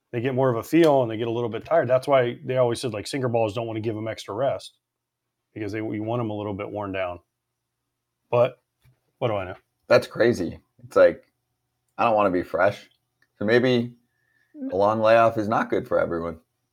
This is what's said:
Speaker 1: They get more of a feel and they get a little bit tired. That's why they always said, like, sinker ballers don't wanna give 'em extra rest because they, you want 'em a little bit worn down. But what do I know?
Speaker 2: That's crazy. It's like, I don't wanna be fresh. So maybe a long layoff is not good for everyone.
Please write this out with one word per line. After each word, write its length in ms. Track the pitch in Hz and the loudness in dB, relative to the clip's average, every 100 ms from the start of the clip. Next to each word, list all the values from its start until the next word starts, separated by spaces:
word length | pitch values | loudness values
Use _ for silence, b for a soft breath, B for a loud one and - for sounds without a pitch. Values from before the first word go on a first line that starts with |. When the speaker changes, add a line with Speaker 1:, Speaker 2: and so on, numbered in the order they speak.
| _ | _
Speaker 1:
They 80 | 120 | -6
get 140 | 123 | -2
more 140 | 123 131 | 0 0
of 60 | 113 | 0
a 60 | |
feel 400 | 107 160 165 139 | 0 4 4 4
and 80 | 120 | 2
they 60 | 110 | -2
get 100 | 117 | -4
a 60 | |
little 160 | 117 120 | -4 -4
bit 160 | 110 | -6
tired. 240 | - 165 127 | -2 0 2
That's 180 | 127 127 | 0 4
why 320 | 139 120 127 | 2 2 -4
they 120 | 131 127 | -4 0
always 240 | 123 117 | 0 0
said, 120 | 131 | -6
like, 140 | 104 101 | -8 -8
sinker 200 | 143 127 | -4 -2
ballers 260 | 117 110 | 0 -2
don't 120 | 101 117 | -4 -6
wanna 140 | 110 | -6
give 160 | 110 107 | -6 -6
'em 100 | 110 | -8
extra 260 | 107 - | -10 -10
rest 440 | 101 135 95 - - _ _ _ _ _ _ _ | -4 -4 -4 -8 -20 _ _ _ _ _ _ _
because 180 | 110 104 | -12 -8
they, 60 | 107 | -6
you 260 | 113 110 | -6 -6
want 160 | 107 120 | -4 -4
'em 100 | 113 | -4
a 60 | 104 | -6
little 180 | 104 | -8
bit 160 | 98 104 | -8 -8
worn 220 | 104 101 | -8 -8
down. 260 | 95 92 87 _ _ _ _ _ _ _ _ _ _ _ | -6 -6 -8 _ _ _ _ _ _ _ _ _ _ _
But 300 | 120 123 - _ _ _ _ _ _ | 0 0 -2 _ _ _ _ _ _
what 100 | 123 | -4
do 60 | |
I 100 | 104 | -2
know? 120 | 92 98 _ _ - | -6 -12 _ _ 2
Speaker 2:
That's 180 | 120 - | 2 2
crazy. 540 | - 117 101 82 82 _ _ | 0 2 2 -4 -8 _ _
It's 100 | 120 - | -2 4
like, 280 | 90 85 _ _ _ _ _ _ _ - | 4 4 _ _ _ _ _ _ _ -2
I 60 | |
don't 100 | 113 | 2
wanna 160 | 107 101 | 4 2
be 120 | 90 | 0
fresh. 440 | 82 82 92 - - _ _ _ _ - | -2 0 0 0 -10 _ _ _ _ -8
So 60 | |
maybe 480 | 104 120 127 123 120 - _ _ _ _ _ 302 269 | 0 2 4 2 -2 -8 _ _ _ _ _ -14 -6
a 40 | 92 | 0
long 240 | 101 110 | 0 2
layoff 360 | 110 117 113 113 | 4 6 4 2
is 120 | 104 | -2
not 200 | 117 - | -2 -2
good 200 | 98 - | -4 -2
for 100 | 87 | -2
everyone. 400 | 82 85 82 80 _ _ _ | -2 -4 -6 -10 _ _ _